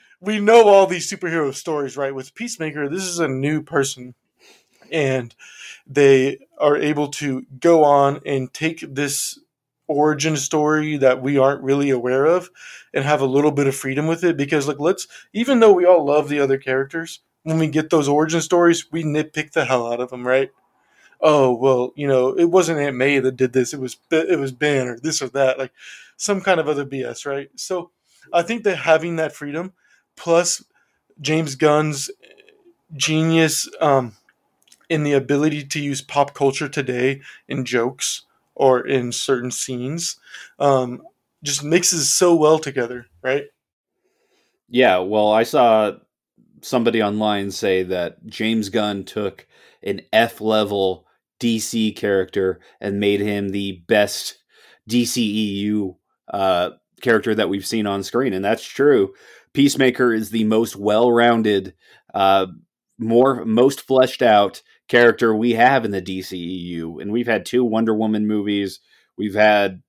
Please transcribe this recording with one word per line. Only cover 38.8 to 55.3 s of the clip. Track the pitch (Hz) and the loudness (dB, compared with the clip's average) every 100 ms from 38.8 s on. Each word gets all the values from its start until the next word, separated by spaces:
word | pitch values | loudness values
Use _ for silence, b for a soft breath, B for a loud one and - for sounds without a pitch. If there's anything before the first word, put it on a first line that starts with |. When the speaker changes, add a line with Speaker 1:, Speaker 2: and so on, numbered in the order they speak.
| 117 | 0
Speaker 1:
in | 135 123 | -4 -4
certain | 120 - 127 123 | -6 -4 -2 -4
scenes, | 120 - 123 127 165 170 - B B B - | -8 -8 -8 -8 -8 -8 -12 B B B -4
um, | 143 135 123 123 - _ _ _ | 0 0 -2 -8 -16 _ _ _
just | 143 139 | -8 -8
mixes | 147 170 180 170 139 | 0 0 0 -2 -2
so | - 180 170 | 2 2 4
well | 151 156 | 4 2
together, | 151 135 120 123 117 _ | 0 -6 -6 -8 -16 _
right? | 131 139 143 _ _ _ _ _ _ _ _ _ _ _ _ | -4 -4 -6 _ _ _ _ _ _ _ _ _ _ _ _
Speaker 2:
Yeah, | 120 123 92 | 2 4 4
well, | 92 107 107 | 0 0 4
I | 107 | 2
saw | 117 147 120 110 107 - _ _ _ _ _ _ | 2 2 4 4 2 -4 _ _ _ _ _ _
somebody | - 127 117 110 | -4 -2 0 0
online | 104 107 107 104 98 | 0 -2 -2 -2 -4
say | 92 104 92 | -6 -2 -2
that | 92 92 85 - 104 | -2 -4 -6 -10 -18
James | - 110 113 101 | -6 -4 -2 -2
Gunn | 110 104 98 | -4 -4 -6
took | 95 - 95 - _ b b b | -8 -8 -8 -8 _ b b b
an | 101 98 - | -8 -8 -2
F-level | 110 117 - 110 110 104 101 95 92 _ _ _ _ | 0 0 -2 -2 0 0 -2 -2 -4 _ _ _ _
D | 123 113 | -4 -2
C | - 117 110 | -4 -4 -4
character | 104 107 98 92 101 95 92 b b | -4 -2 -2 -2 -2 -4 -4 b b
and | 101 101 | -8 -2
made | 104 101 | 0 0
him | 104 101 101 | -2 -4 -4
the | 101 98 90 85 | -6 -6 -10 0
best | 107 104 - - - _ b b b - | 0 0 -4 -12 -16 _ b b b -4
D | 120 120 | -2 0
C | 127 | -2
E | 110 | -2